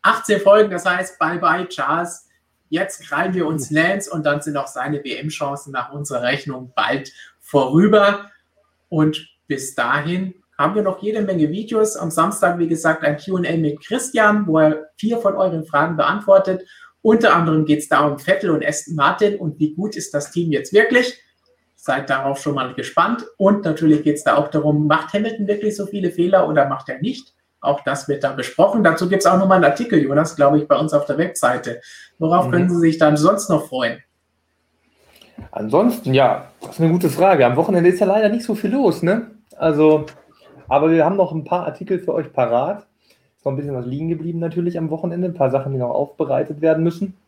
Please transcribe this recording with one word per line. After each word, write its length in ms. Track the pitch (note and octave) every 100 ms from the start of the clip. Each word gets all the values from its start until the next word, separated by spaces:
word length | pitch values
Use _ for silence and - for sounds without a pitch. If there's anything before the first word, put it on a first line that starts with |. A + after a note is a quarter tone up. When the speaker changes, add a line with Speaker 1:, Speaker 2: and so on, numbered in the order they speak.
Speaker 1:
Achtzehn 360 | F#3+ A3 - G3+
Folgen, 300 | G3 G#3 G#3+
das 160 | F3+ F#3+
heißt, 320 | F3+ F#3 -
bye 220 | D#3+ F3
bye, 280 | F3 F3 F3+
Charles. 600 | - C#3 E3 F3 - _ _ _ _ _
Jetzt 380 | D#3 F#3+ - -
krallen 260 | D3 F#3
wir 140 | F3+ D#3
uns 240 | D#3 C3
Lance 400 | D3+ E3+ G3+ -
und 140 | D#3+ D3+
dann 160 | D3
sind 160 | D#3 C#3+
auch 100 | C3+
seine 360 | C3 C3+ D3
W-M-Chancen 680 | C#3+ A#2 D3+ - D3 C#3 D3
nach 200 | C3+ B2
unserer 320 | D3 C#3+ B2+
Rechnung 480 | B2 - - B2+ B2 -
bald 360 | G#2 C3+ - - - _
vorüber. 880 | - C#3+ C3 D3+ G3+ G#3 G3+ G3+ - _ _ _ _ _ _
Und 380 | D#3+ D3+ D3+ - _ _
bis 260 | C3+ -
dahin 600 | - A#2+ C#3 D3+ F3+ F#3+ - _ -
haben 180 | D3+ G#3
wir 60 |
noch 180 | F#3+ F#3
jede 200 | G#3 A3
Menge 280 | G3 F3+ D3+
Videos. 460 | F#3 G#3+ A3+ G#3+ -
Am 160 | E3+
Samstag, 480 | D#3 D#3 - F3+ F3
wie 80 | E3
gesagt, 360 | D#3+ D#3+ D#3+
ein 140 | C#3+ D3
Q 200 | - F#3
and 100 | E3+
A 100 | E3
mit 260 | D#3 D3 -
Christian, 600 | B3 - A#3 G#3+ G#3 F#3+
wo 120 | D#3+
er 300 | D#3 D3+ - _
vier 200 | G#3+ A#3
von 180 | G3+ F#3+
euren 300 | F#3 E3 D#3
Fragen 320 | C#3+ D#3+ D#3+
beantwortet. 640 | B2+ G3 G#3 G3 F#3+ F3+ - - - _
Unter 320 | A3 A3+ A3 E3+
anderem 280 | E3 D#3 D3+
geht's 220 | D3 -
da 180 | C#3 D3
um 120 | C#3
Vettel 320 | - - G3
und 160 | D3+ -
Aston 300 | - - D#3+
Martin 420 | C#3+ - G#3 G#3
und 220 | D#3+ -
wie 160 | D3+ D#3+
gut 200 | G#3 G3+
ist 180 | -
das 180 | C#3+ D3
Team 200 | E3+ E3+
jetzt 220 | C#3 -
wirklich? 480 | G3+ A#3 B3 B3+ - _ _ _ _ _ _
Seid 320 | - C3+ C3+
darauf 320 | C3+ C#3 C#3
schon 140 | D3+ C#3
mal 180 | B2+
gespannt. 520 | C3 B2+ - F3+ A#3 - _
Und 260 | G3 G3+
natürlich 400 | E3+ D#3 D#3+ D3
geht's 220 | D3+ C#3+ -
da 100 | C#3+
auch 140 | D3
darum, 380 | D#3 D3 D3+ D3+
macht 260 | D#3 -
Hamilton 340 | G#3 A3+ A3 G3+
wirklich 280 | G#3 G#3+ G#3
so 100 | F#3+
viele 260 | G3+ F3+
Fehler 380 | - F3 F#3+ D#3+
oder 180 | D#3 C#3
macht 220 | C#3 -
er 100 | C3
nicht? 340 | F#3 - - _ _ _
Auch 200 | - C#3+
das 260 | - C#3+ -
wird 140 | C#3+
da 100 | C3+
besprochen. 500 | C3+ B2 - G3 A#3
Dazu 240 | F3 D#3 F3+
gibt's 180 | F#3 -
auch 120 | F#3
nochmal 200 | F#3+ F#3
einen 80 | E3+
Artikel, 360 | - A#3+ E3+
Jonas, 320 | C3+ C#3+ D#3+ -
glaube 240 | C#3 D3+
ich, 80 | D3
bei 80 | F#3+
uns 160 | D3+
auf 140 | D3 D3
der 120 | C#3
Webseite. 640 | F#3 - B2 B2+ B2 - - - - _
Worauf 280 | D#3+ F3 B2+
Speaker 2:
Mhm. 40 |
Speaker 1:
können 180 | F3 F3+
Sie 100 | F3
sich 180 | E3 D#3
dann 180 | D3+ D3+
sonst 340 | D#3+ G3+ -
noch 180 | D3+ -
freuen? 320 | B2+ A#2 - _ _ _ _ _ _ _ _ _ _ _ _ _ - -
Speaker 2:
Ansonsten, 640 | - G#2+ C#3+ A#3+ - -
ja, 380 | C3 B2+ G2 - _
das 100 | -
ist 100 | -
eine 100 | D#3+
gute 180 | F3 F3
Frage. 360 | C3 F#3 F3 A#2+
Am 100 | B2+
Wochenende 340 | F3 F3+ F3
ist 100 | F3+
ja 60 | G3
leider 240 | G#3 G#3
nicht 140 | A#3
so 100 | -
viel 180 | G#3+ G#3
los, 300 | B3+ A#3+ D#3
ne? 300 | E3+ A3 A#3 - _ -
Also, 500 | E3 D3 D#3 D3+ D3+ - _ _ _ - -
aber 240 | C3+ D#3
wir 140 | E3 D#3
haben 100 | G3
noch 160 | F3
ein 140 | D#3+ C#3+
paar 200 | F3+ E3
Artikel 340 | - F3+ F#3
für 140 | F3+
euch 200 | E3 D#3
parat. 520 | - A#2+ A#2+ C#3+ G#3 - _ _ _ _ _
Ist 80 | C#3
noch 80 |
ein 20 | C3+
bisschen 200 | C#3+ C3+
was 100 | A#2+
liegen 240 | C#3 D#3+
geblieben 300 | E3 E3 E3
natürlich 380 | E3 E3 F3 E3+
am 120 | D#3+
Wochenende. 380 | D#3+ F3 E3+ F3+
Ein 60 |
paar 180 | F3 C3
Sachen, 220 | C3 C3+
die 60 | C3+
noch 120 | B2
aufbereitet 720 | - C#3+ - D#3 C3+ D3+ D3
werden 220 | D#3+ D#3+
müssen. 320 | E3 E3 F#3+ -